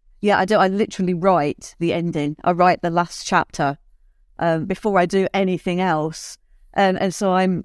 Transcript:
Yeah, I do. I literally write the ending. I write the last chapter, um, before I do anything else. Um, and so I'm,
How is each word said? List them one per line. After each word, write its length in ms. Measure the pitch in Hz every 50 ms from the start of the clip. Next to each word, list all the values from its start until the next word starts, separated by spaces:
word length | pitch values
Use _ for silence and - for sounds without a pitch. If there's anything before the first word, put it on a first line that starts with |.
| _ _ - -
Yeah, 160 | - 202 196 -
I 80 | 190
do. 100 | 185 214 190
I 100 | 190 190
literally 460 | 190 202 226 - - - 185 175 180
write 640 | 165 175 196 185 160 147 147 - - - - - -
the 140 | 165 170 -
ending. 420 | 170 170 170 160 160 147 147 156 - -
I 80 | 175
write 300 | 180 170 180 180 175 -
the 80 | - 170
last 360 | 170 175 175 - - - -
chapter, 520 | - 190 170 151 - - - 151 139 143 - _ _ _ - _ _ _ _ _ _ _ -
um, 260 | - 170 165 160 156
before 340 | - 185 - - 214 196 185
I 60 | 175
do 220 | 170 190 190 190 - -
anything 460 | 196 196 185 185 165 - 190 175 180
else. 560 | 190 185 160 156 151 160 156 - - - - - _ _ _ - _ - -
Um, 220 | - 196 190 185 -
and 140 | - 190 165
so 200 | - 208 190 180
I'm, 300 | 185 190 185 185 165